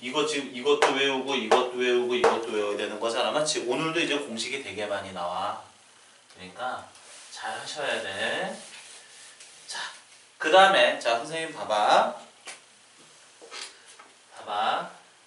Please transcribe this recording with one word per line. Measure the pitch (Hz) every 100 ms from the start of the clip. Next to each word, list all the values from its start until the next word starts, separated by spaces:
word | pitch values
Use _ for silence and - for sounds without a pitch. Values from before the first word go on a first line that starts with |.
이거 | 123 147 -
지금 | 143 127
이것도 | 123 135 143 -
외우고 | 135 139 131 135
이것도 | 131 110 123 -
외우고 | 123 123 123 123 123
이것도 | - - 117
외워야 | 107 104 101
되는 | 104 104
거잖아. | 117 127 117
맞지? | 107 - - 117
오늘도 | 135 160 160
이제 | 147 143
공식이 | 139 113 - 139
되게 | - 98 104
많이 | 98 95
나와. | 92 87 90 98 - - - - - - - -
그러니까 | 92 92 90 127 123 - - - - -
잘 | - - 127
하셔야 | - 156 135 113
돼. | - - 139 - 190 - - - - - - - - - - - -
자, | - - - - - - _
그 | 156
다음에 | 185 190 135 120 135
자, | 123 -
선생님 | 156 160 156
봐봐. | - 117 107 107 - - - - - - - - - - - - - - - - - - - - - - - - -
봐봐. | - 104 - - - - - -